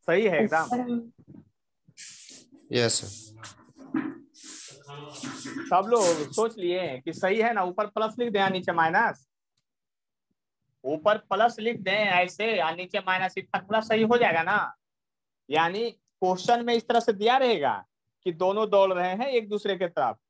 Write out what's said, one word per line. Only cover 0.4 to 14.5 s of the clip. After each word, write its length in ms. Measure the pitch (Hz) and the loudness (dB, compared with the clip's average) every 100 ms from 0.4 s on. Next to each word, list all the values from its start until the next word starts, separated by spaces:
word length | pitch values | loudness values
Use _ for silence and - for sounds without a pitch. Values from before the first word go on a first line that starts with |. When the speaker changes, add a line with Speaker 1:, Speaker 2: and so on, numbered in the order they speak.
Speaker 1:
एकदम? 680 | 214 160 156 247 247 240 233 _ _ - _ _ _ _ _ - - - - - - - _ | 2 0 0 -4 -4 -6 -6 _ _ -20 _ _ _ _ _ -16 -16 -16 -18 -20 -20 -20 _
Speaker 2:
यस 220 | 123 117 | 0 2
सर। 340 | - 101 - - - - - - - - - - - - - - - - - - 143 143 - - - - - | 2 -2 -12 -16 -16 -18 -20 -20 -20 -8 -6 -6 -12 -20 -20 -16 -14 -16 -18 -18 -18 -14 -12 -12 -10 -12 -12
Speaker 1:
सब 220 | - 180 202 | 0 0 2
लोग 440 | 240 185 160 143 | 4 4 2 -2
सोच 240 | - 226 226 | -2 -2 -2
लिए 400 | 175 180 170 131 | -4 -2 -4 -6
कि 120 | 165 | -10
सही 280 | 160 190 220 | -4 -2 2
है 120 | 226 | 0
ना, 100 | 214 | 0
ऊपर 240 | 180 180 208 | -2 -2 -4
plus 320 | 214 220 220 | -2 -4 -2
लिख 140 | 240 | -2
दें 80 | 202 | 0
या 80 | 190 | 0
नीचे 240 | 190 185 | 0 -2
minus? 540 | 170 165 185 226 - _ _ _ _ _ _ _ _ _ _ _ _ _ _ _ _ | 2 2 2 0 -4 _ _ _ _ _ _ _ _ _ _ _ _ _ _ _ _
ऊपर 340 | 127 156 208 214 | -6 0 2 2
plus 380 | _ 196 233 226 | _ 2 2 2
लिख 220 | 220 226 | -4 -2
दें 120 | 185 | -2
ऐसे 600 | 202 208 180 180 - 220 208 | 0 2 2 2 0 -2 0
या 140 | 160 | -2
नीचे 280 | 170 180 202 | -4 -6 -4
minus, 360 | 185 185 185 - | -2 -2 -2 -6
ये 40 | |
फॉर्मूला 360 | - 185 - 220 | -6 -8 0 -2
सही 200 | 220 220 | 2 0
हो 140 | 220 240 | 4 4
जाएगा 260 | 220 165 | 4 2
ना? 320 | 165 | 0